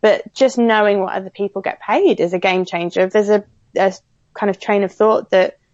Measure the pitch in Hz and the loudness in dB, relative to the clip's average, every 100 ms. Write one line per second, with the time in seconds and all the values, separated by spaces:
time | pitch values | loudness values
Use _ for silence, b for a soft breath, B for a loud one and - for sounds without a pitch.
0 | 220 - - - 262 247 233 214 208 202 | 2 0 -2 0 0 2 2 2 2 2
1 | 190 - 190 - 202 190 - - - 240 | -2 -6 -10 -8 -8 -6 -8 -8 -4 0
2 | 392 214 170 180 190 185 180 175 175 185 | 2 2 -2 0 0 0 -2 -4 -4 -2
3 | 190 214 202 208 202 _ _ - 196 190 | 0 0 2 0 -2 _ _ -2 -2 -2
4 | _ _ _ - 208 185 - 208 190 - | _ _ _ -6 -4 -4 -2 -2 -2 0
5 | 214 220 220 190 185 - _ | 2 2 0 0 0 -4 _